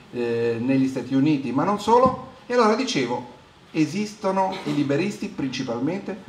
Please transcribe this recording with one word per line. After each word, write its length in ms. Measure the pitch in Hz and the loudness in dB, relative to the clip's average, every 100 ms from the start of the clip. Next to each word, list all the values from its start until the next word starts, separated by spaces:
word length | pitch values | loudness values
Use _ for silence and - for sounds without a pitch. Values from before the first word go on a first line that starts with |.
| - | -12
eh, 460 | 123 117 117 117 117 | -4 -2 0 0 0
negli 280 | 123 135 131 | 2 2 2
Stati 260 | 127 113 | -2 -2
Uniti, 380 | 135 147 143 120 | 2 4 2 0
ma 120 | 131 | -2
non 160 | 180 202 | 0 0
solo. 520 | 220 240 262 - - - - | 4 6 6 2 -8 -16 -2
E 60 | 247 | 2
allora 180 | 214 | 4
dicevo, 540 | 226 262 - 120 123 - - - - - | 4 0 -2 -2 -2 -8 -16 -20 -20 -6
esistono 840 | 160 147 185 208 - 196 190 190 - | -2 0 0 -6 -4 -2 0 0 -2
i 100 | 151 | -4
liberisti 540 | 147 135 143 202 - 208 | 0 0 0 -2 -4 -8
principalmente 920 | - 135 - 117 117 139 196 - 185 | -6 -4 -4 -4 -2 -2 -2 -6 -10